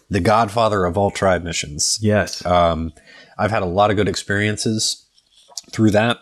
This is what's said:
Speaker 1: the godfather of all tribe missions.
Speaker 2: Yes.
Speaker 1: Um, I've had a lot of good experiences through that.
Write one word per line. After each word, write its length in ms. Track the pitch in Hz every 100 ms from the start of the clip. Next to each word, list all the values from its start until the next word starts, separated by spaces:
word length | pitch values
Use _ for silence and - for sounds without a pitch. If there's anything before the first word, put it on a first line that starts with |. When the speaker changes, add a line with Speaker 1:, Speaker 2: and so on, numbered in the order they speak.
| -
Speaker 1:
the 80 | 92
godfather 640 | 87 107 113 107 110 104 90
of 100 | 87
all 140 | 101
tribe 320 | - 95 90
missions. 540 | 85 80 80 73 - -
Speaker 2:
Yes. 420 | 104 104 85 - 87
Speaker 1:
Um, 480 | 90 85 80 80 - - - - -
I've 100 | 101
had 140 | 110
a 20 | 92
lot 240 | 90 104
of 60 | 104
good 120 | 101
experiences 1000 | 90 - 101 104 104 117 110 - - _ _ _ _ _ - -
through 180 | - 110
that. 280 | 104 117 117